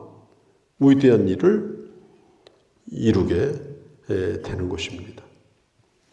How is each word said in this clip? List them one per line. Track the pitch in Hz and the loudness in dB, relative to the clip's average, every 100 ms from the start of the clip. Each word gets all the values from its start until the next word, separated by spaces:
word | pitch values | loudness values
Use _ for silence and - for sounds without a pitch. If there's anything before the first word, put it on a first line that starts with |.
| - - _ _ _ _ _ _ | -18 -20 _ _ _ _ _ _
위대한 | 139 135 135 110 95 | 4 6 6 4 2
일을 | 95 180 214 - - - - - _ _ _ - _ _ _ - | 2 2 2 -2 -12 -16 -20 -20 _ _ _ -20 _ _ _ -16
이루게, | - 113 98 87 87 139 151 - - - - - | -2 0 2 0 0 -2 -6 -12 -20 -20 -20 -6
에, | 98 92 92 | -4 -4 -6
되는 | - 95 90 | -8 -8 -6
것입니다. | 90 - 87 87 - - _ _ _ _ _ _ _ _ | -8 -10 -12 -16 -20 -20 _ _ _ _ _ _ _ _